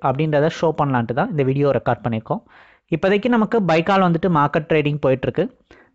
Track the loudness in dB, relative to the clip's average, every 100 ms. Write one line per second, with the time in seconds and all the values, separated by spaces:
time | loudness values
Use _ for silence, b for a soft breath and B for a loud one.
0 | -2 -2 0 0 0 0 -2 0 0 0
1 | -2 -4 -2 -2 -2 0 0 0 -2 -4
2 | -2 -6 -6 -8 -10 b b b b -2
3 | 0 0 2 0 2 0 2 0 2 2
4 | 2 2 2 2 2 0 0 0 0 0
5 | 0 0 -2 -2 -4 -6 _ b b